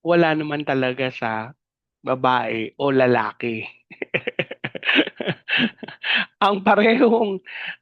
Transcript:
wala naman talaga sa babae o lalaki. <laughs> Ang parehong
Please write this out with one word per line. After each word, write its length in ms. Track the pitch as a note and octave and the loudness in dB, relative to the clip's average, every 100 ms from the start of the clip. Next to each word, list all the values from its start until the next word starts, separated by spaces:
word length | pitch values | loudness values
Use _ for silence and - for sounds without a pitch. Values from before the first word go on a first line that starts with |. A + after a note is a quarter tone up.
wala 280 | E3 E3+ E3 D#3 | 2 4 4 2
naman 280 | D3+ D3+ | -2 -4
talaga 480 | C#3+ C3+ B2+ B2+ C3 | -2 0 0 -2 -6
sa 400 | - A#2 A2 A#2 - _ _ _ _ | -4 -6 -6 -8 -14 _ _ _ _
babae 760 | - B2+ B2+ B2+ A#2 A2+ A2 - | -4 0 2 2 0 -4 -6 -2
o 160 | C#3+ C3+ | 0 4
lalaki. 720 | B2 A#2+ G#2+ - A#2+ A2 G#2+ | 4 4 0 -6 -8 -6 -10
<laughs> 40 | - _ - - D#3+ - - - - - - - - - - - - - - A#3 - - - - - G3 _ | -16 _ -14 -6 -4 -4 -6 -8 -10 -12 -6 0 0 0 -4 -6 -6 -4 -2 -2 -4 -16 -10 -4 -2 -4 _
Ang 200 | G3+ G3+ | 0 2
parehong 800 | G3 G#3 A3+ A#3 A#3+ A#3 G#3 F#3+ - - - - | 4 4 4 4 4 4 0 -4 -10 -14 -14 -14